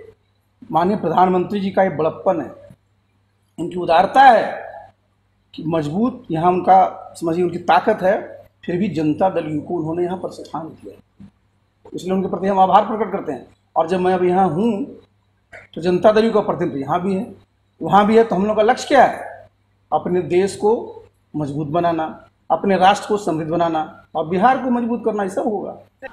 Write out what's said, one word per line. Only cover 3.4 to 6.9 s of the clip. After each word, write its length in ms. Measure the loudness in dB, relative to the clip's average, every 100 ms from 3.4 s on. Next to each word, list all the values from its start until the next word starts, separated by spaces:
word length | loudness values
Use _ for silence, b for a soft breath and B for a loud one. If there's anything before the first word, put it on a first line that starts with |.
| _ -10
उनकी 180 | -8 -4
उदारता 440 | 2 2 4 6
है 220 | 8 8 4 -4 -12 -16 -20 _ _ _ _ _ _
कि 100 | -12 -4
मजबूत 580 | -2 -2 -2 -2 -2 -6
यहाँ 200 | 0 2
उनका, 640 | 2 6 6 4